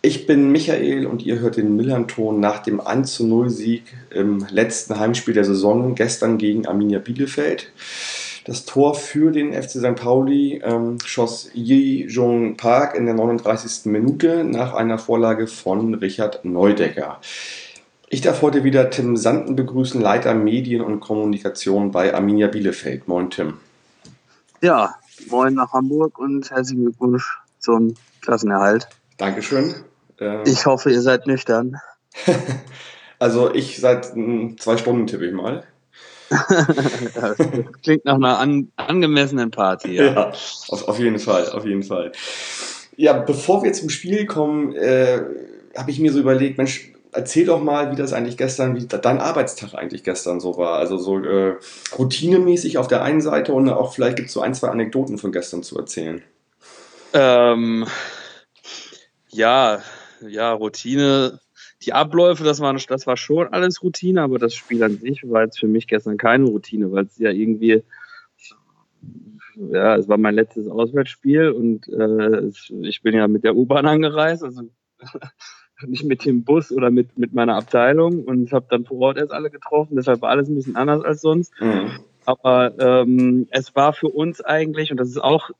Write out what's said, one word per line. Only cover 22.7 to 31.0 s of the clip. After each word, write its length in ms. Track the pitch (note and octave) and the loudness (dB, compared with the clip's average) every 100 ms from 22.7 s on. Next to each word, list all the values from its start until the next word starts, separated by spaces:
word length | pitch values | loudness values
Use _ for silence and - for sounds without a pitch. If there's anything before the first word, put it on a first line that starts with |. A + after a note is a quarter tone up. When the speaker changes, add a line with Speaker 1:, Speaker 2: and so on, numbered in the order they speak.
| - - C2+ - | -4 -8 -8 -4
Speaker 1:
Moin, 200 | F2 F2+ | -4 -2
Tim. 260 | - D#2+ D2+ _ _ _ _ - _ _ _ _ _ | -4 -6 -8 _ _ _ _ -20 _ _ _ _ _
Speaker 2:
Ja, 340 | F3 C#3 G2+ - _ - - | 2 4 2 -2 _ -20 -2
moin 260 | A#2+ C3 C3+ | 2 2 2
nach 180 | B2+ | 0
Hamburg 440 | C3 C3 D3 D#3 - | 0 0 0 0 -2
und 320 | C#3 C#3 C3+ | -4 -4 -2
herzlichen 360 | C3 B2+ B2+ A#2+ | -4 -4 -2 -2
Glückwunsch 560 | A#2 B2 B2 - - _ _ | 0 0 0 -2 -10 _ _
zum 360 | - A2+ A2+ A2+ _ _ | 0 2 2 -2 _ _
Klassenerhalt. 680 | - A#2 G#2+ G2 G2 A2 - - _ - | -2 0 0 2 4 2 -2 -20 _ -6
Speaker 1:
Dankeschön. 580 | G2 G2 - C#3 D3+ - - _ _ _ | -6 -4 -2 -2 -2 -6 -18 _ _ _
Ähm, 220 | G#2 G#2 A2+ | -6 -2 0
Speaker 2:
Ich 200 | C3 C#3+ | 2 2
hoffe, 240 | C3 C#3+ | 2 2
ihr 120 | B2 | 2